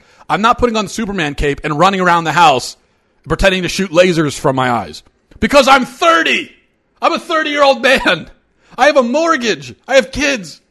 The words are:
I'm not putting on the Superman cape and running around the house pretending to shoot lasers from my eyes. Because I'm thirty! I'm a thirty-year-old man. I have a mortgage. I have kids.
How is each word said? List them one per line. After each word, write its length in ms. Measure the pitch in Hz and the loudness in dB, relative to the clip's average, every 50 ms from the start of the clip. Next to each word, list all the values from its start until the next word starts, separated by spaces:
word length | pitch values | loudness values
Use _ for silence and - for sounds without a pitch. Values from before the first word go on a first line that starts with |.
| _ _ _ _ - - | _ _ _ _ -6 -6
I'm 140 | 151 175 | -4 0
not 160 | 214 233 240 - | 2 0 0 2
putting 180 | 247 247 220 | 0 -2 -2
on 80 | 220 202 | -2 -6
the 60 | 170 | -6
Superman 440 | - - 226 196 202 190 156 147 139 | -6 -8 -8 -6 -4 -4 -4 -4 -4
cape 280 | - 156 143 143 - - | -2 -2 -2 -2 -4 -4
and 140 | 151 151 143 | -4 0 2
running 220 | 175 196 196 185 | 2 2 2 2
around 240 | 185 180 170 170 165 | 2 2 2 2 0
the 80 | 156 | 0
house 440 | 143 175 170 156 135 123 - - - _ _ _ _ _ _ _ _ _ | 2 4 4 4 4 2 -2 -8 -16 _ _ _ _ _ _ _ _ _
pretending 400 | - 135 160 - - 196 185 185 | -8 -6 -4 0 0 0 0 0
to 80 | 175 156 | -4 -4
shoot 200 | - - 190 202 | -4 -4 -4 0
lasers 480 | 151 170 185 190 170 160 160 143 - - | 2 2 4 4 2 0 0 -2 -4 -2
from 180 | - 151 135 | -2 -2 0
my 140 | 131 127 123 | 0 0 0
eyes. 320 | 120 113 95 80 76 - _ _ _ _ _ _ - - | -2 -2 -4 -8 -14 -20 _ _ _ _ _ _ -8 -4
Because 280 | 220 - 269 285 247 269 | -2 2 4 4 6 6
I'm 180 | 277 269 247 | 4 2 2
thirty! 680 | - - - 359 330 330 330 311 277 240 190 143 - _ _ _ _ _ _ _ _ _ - | -2 -6 -2 0 2 2 2 0 0 -2 -4 -6 -10 _ _ _ _ _ _ _ _ _ -4
I'm 140 | - 294 330 | -4 -2 -2
a 40 | 262 | -2
thirty-year-old 600 | - - 339 311 311 302 294 294 277 277 269 226 | -6 -4 -4 -4 -2 -2 0 2 2 2 2 2
man. 500 | 240 254 269 208 - - 180 156 - - - _ _ _ _ _ _ _ - | 2 0 0 2 0 -2 -2 -2 -6 -16 -20 _ _ _ _ _ _ _ -2
I 100 | - 254 | 0 2
have 120 | 294 294 285 | 2 4 2
a 40 | |
mortgage. 720 | 240 233 254 311 330 330 320 262 240 220 175 143 143 123 107 _ _ - | 0 2 0 0 0 0 0 0 -2 -4 -4 -4 -8 -18 -20 _ _ 0
I 60 | 262 | 2
have 180 | 269 233 254 | 2 2 0
kids. 480 | - - 294 277 277 220 175 147 - _ _ _ | -4 -4 -4 -4 -4 -4 -8 -14 -20 _ _ _